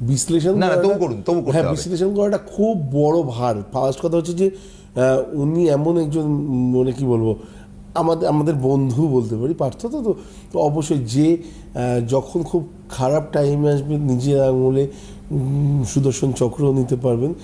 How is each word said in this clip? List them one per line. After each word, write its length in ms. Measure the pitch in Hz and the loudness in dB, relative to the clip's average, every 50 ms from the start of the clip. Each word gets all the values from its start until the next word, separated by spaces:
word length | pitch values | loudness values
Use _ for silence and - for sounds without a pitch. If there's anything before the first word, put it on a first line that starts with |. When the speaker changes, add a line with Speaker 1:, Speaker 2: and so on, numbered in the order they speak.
Speaker 1:
বিশ্লেষণ 540 | 120 117 139 127 - - 165 165 151 180 196 | -2 0 0 0 0 0 0 2 2 2 2
Speaker 2:
না, 120 | 208 190 | 2 2
না, 80 | 185 160 | 2 2
Speaker 1:
করাটা, 140 | 175 180 196 | 2 2 2
Speaker 2:
তবু 100 | 202 190 | 2 2
করুন, 240 | 175 139 117 104 92 | 0 -2 -4 -4 -2
তবু 140 | - 175 175 | 0 0 0
করতে 100 | 120 - | 0 2
Speaker 1:
হ্যাঁ, 120 | 135 165 | 2 2
Speaker 2:
হবে। 80 | 156 87 | 2 2
Speaker 1:
বিশ্লেষণ 440 | 156 151 - 175 180 160 185 196 208 | 0 -2 -4 -4 -2 0 0 0 0
করাটা 240 | 202 202 208 208 180 | 0 0 0 0 -2
খুব 500 | - - - - 202 220 226 180 147 127 | -4 -6 -2 0 2 2 2 0 -2 -2
বড় 300 | 135 143 147 151 160 170 | 0 2 2 4 4 2
ভার। 320 | 156 131 117 117 123 123 110 104 98 - | 0 0 -2 -2 -2 -2 -2 -2 -6 -6
ফার্স্ট 280 | - 131 135 135 131 - | -4 -2 0 0 -2 -2
কথা 160 | - 170 160 | -2 0 0
হচ্ছে 160 | 170 160 170 | 0 -2 -2
যে, 180 | 175 170 190 196 | -2 0 0 0
আহ, 880 | 190 - - - - - - - - 123 127 131 131 135 131 - 156 147 | 0 -4 -16 -18 -20 -20 -18 -8 -2 0 2 2 2 2 0 -2 -2 -2
উনি 300 | 139 151 160 170 175 160 | 0 0 2 2 4 4
এমন 300 | 143 143 151 165 170 170 | 4 2 2 2 2 2
একজন, 240 | 160 147 147 160 151 151 147 143 147 147 131 127 127 127 127 127 | 0 0 -2 -2 0 0 0 -2 -2 -2 0 0 2 2 2 2
মানে, 140 | 127 131 | 2 0
কি 120 | 120 127 139 | 0 -2 0
বলবো, 320 | 127 120 113 113 110 104 - - - - - - - - - - - - | 0 2 2 2 0 -2 -2 -6 -18 -20 -20 -20 -20 -20 -20 -16 -8 -4
আমাদের, 340 | 165 165 165 165 160 - 151 | -2 0 2 2 2 2 2
আমাদের 260 | 147 151 147 160 160 | 2 2 2 2 0
বন্ধু 540 | 139 127 131 139 139 135 131 117 131 165 156 | 0 2 2 2 2 2 0 0 0 0 2
বলতে 280 | 131 127 113 107 113 | 2 2 0 0 -2
পারি, 180 | 107 120 143 165 | -2 -2 -2 -2
পার্থ 320 | - 156 131 - - - | -2 -2 -4 -4 -6 -8
তো, 160 | 233 269 302 | -6 -6 -4
তো, 120 | 233 220 185 - - - - - - - | -2 -2 -2 -4 -6 -18 -20 -20 -16 -8
তো 60 | - 180 | -2 0
অবশ্যই 400 | 160 147 147 156 147 - 160 143 | 0 0 0 0 -2 0 -2 -2
যে, 380 | 123 110 117 139 151 160 170 165 - - - - - - - | -2 -2 0 2 4 4 2 0 -2 -10 -16 -18 -16 -10 -6
আহ, 320 | 131 123 123 123 123 120 | -4 -2 0 0 0 0
যখন 360 | 113 131 135 131 - - 175 | 0 0 -2 -2 -2 -4 -4
খুব 260 | 156 - - 175 151 - - - - - | -4 -2 -2 -4 -4 -4 -12 -18 -18 -12
খারাপ 440 | - - 127 131 147 156 151 - | -6 -2 0 2 2 0 0 0
টাইমে 400 | - 147 143 143 143 147 147 147 | 0 0 2 2 2 2 2 2
আসবে, 260 | 147 139 135 147 151 147 | 2 2 0 -2 -2 -2
নিজের 440 | 147 135 127 120 127 143 143 139 | 0 0 0 0 2 2 2 4
আঙুলে, 460 | 135 131 131 131 131 131 131 135 139 139 - - - - - - - - | 4 4 4 4 2 2 4 2 0 0 -4 -12 -16 -16 -18 -16 -10 -6
উম, 540 | 156 143 131 135 139 143 147 143 143 139 123 | -4 -2 -2 -2 0 0 0 2 2 0 0
সুদর্শন 480 | 107 - 143 135 135 120 - 143 139 | 0 0 2 2 2 0 0 -2 -2
চক্র 400 | 120 - 131 117 - - 143 139 | 0 0 0 -2 0 0 0 2
নিতে 240 | 135 135 127 123 135 | 2 2 2 0 -2
পারবেন। 380 | 120 127 127 117 117 127 156 175 - | 0 0 0 0 0 0 -2 -4 -6